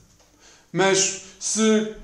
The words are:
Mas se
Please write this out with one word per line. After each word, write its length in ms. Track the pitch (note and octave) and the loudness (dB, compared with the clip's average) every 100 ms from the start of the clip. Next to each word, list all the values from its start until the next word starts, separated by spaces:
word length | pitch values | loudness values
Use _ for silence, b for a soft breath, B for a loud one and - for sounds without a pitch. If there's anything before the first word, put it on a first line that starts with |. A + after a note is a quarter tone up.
| _ _ _ _ b b b | _ _ _ _ b b b
Mas 520 | E3+ G3 F#3+ F#3 - B B | 0 2 2 0 -4 B B
se 540 | - G#3+ A3 G#3+ G#3+ - | -8 0 2 2 0 -10